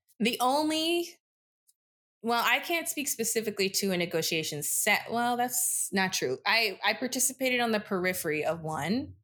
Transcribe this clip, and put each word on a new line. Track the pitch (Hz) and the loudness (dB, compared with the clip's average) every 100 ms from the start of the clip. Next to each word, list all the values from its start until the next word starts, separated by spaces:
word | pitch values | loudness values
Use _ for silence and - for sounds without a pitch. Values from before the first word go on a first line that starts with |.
| _ - | _ -2
The | 233 226 | -2 2
only, | 247 277 311 311 320 349 339 - _ _ _ _ _ _ _ _ _ _ | 2 2 2 0 0 0 -2 -8 _ _ _ _ _ _ _ _ _ _
well, | 226 233 | -2 2
I | 220 254 | 4 2
can't | 277 339 320 | 2 -2 -2
speak | - 285 | -4 -4
specifically | - 220 226 214 202 190 | -2 -2 0 -2 0 0
to | - 196 | 0 0
a | 180 | 0
negotiation | 175 165 160 165 156 147 | 0 0 0 0 -2 -4
set. | 147 - - 202 - | -2 0 2 2 2
Well, | 233 240 240 | -2 0 0
that's | 247 247 - - - | 0 0 0 -2 -2
not | 190 190 | 0 0
true. | - 147 131 | 0 -2 -2
I, | - 220 220 190 | 2 2 2 0
I | 202 | -2
participated | 214 254 262 - 262 262 247 | 0 -2 0 0 0 0 2
on | 240 | 2
the | 214 | 0
periphery | 214 190 180 180 165 151 | 0 0 0 -2 -2 -2
of | 151 165 | 0 -2
one | 156 147 147 233 302 - | -4 -4 -2 -2 -4 -12